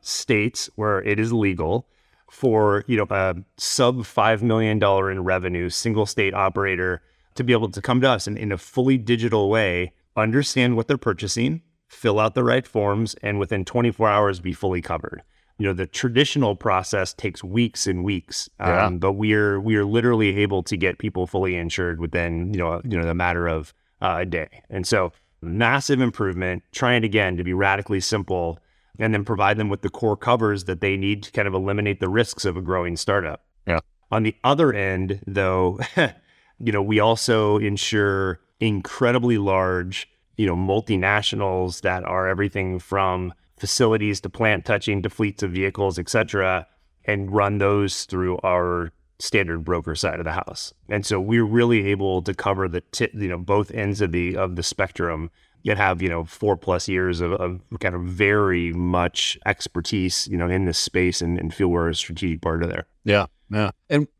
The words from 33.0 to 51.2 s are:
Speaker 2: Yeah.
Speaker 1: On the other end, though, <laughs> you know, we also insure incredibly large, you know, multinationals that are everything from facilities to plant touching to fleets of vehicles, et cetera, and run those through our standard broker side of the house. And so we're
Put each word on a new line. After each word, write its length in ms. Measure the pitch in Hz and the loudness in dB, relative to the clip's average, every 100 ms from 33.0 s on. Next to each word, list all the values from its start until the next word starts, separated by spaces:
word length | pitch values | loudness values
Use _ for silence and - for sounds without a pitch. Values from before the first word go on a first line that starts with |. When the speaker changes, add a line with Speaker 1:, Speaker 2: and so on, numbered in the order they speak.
| - 98 82 76 _ _ - | 0 0 -2 -8 _ _ -2
Speaker 2:
Yeah. 140 | 82 - _ _ | -2 -4 _ _
Speaker 1:
On 120 | 110 | -2
the 120 | 110 - | 0 0
other 300 | 127 143 151 | 0 4 4
end, 480 | 101 98 92 95 101 - | 2 0 0 -2 -4 -4
though, 540 | 101 95 92 90 98 - - | 0 2 4 2 0 -4 0
<laughs> 640 | 131 - _ _ _ _ | 0 -2 _ _ _ _
you 120 | 117 | -2
know, 80 | 104 | 0
we 180 | 98 107 | 2 4
also 580 | 107 113 - 110 104 104 | 4 2 2 2 4 2
insure 800 | 104 101 - 107 101 98 95 87 _ _ | 0 -2 0 2 2 2 -2 -4 _ _
incredibly 800 | 113 101 - - 120 123 120 110 | 0 0 -4 0 2 4 2 2
large, 720 | 98 95 92 90 90 95 - _ _ - | 2 2 2 0 -4 -8 -12 _ _ 0
you 100 | 101 | 0
know, 100 | 85 | 2
multinationals 1300 | 95 101 107 98 92 104 - 104 98 92 92 - | 0 0 0 0 2 2 0 -2 -2 0 -2 -2
that 220 | 95 92 | -4 -2
are 240 | 87 92 92 | -2 -2 0
everything 520 | 92 101 101 92 90 | 0 -2 -2 -4 -6
from 540 | - 98 95 92 90 - _ _ | -4 0 0 -2 -6 -12 _ _
facilities 640 | 101 - 117 110 104 98 | -6 2 4 4 0 -4
to 80 | 95 | -8
plant 360 | - 110 101 - | 0 0 2 0
touching 360 | 101 - 101 | 0 0 -2
to 80 | 95 | -2
fleets 340 | - 107 - | -2 -4 -2
of 80 | 98 | -4
vehicles, 480 | 92 95 98 98 87 | -2 -2 0 -2 -2
et 100 | 82 | -2
cetera, 560 | 117 110 101 92 92 - _ _ _ - | 0 0 0 0 0 -4 _ _ _ -4
and 260 | 101 98 | -4 0
run 260 | 101 101 104 | 0 2 2
those 480 | 98 101 98 - - | 2 2 0 -4 -6
through 320 | 92 92 90 | -2 -2 0
our 480 | 92 90 90 87 80 - _ _ | 0 2 0 -2 -4 -10 _ _
standard 440 | - 107 87 85 80 | -2 0 0 -4 -2
broker 300 | 87 82 76 | -2 -2 -4
side 240 | 87 82 | -4 -4
of 60 | 82 | -6
the 60 | |
house. 420 | 85 - - - - - | -6 -8 -12 -14 -16 -6
And 180 | 104 - | -4 -2
so 140 | |
we're 240 | 98 | -2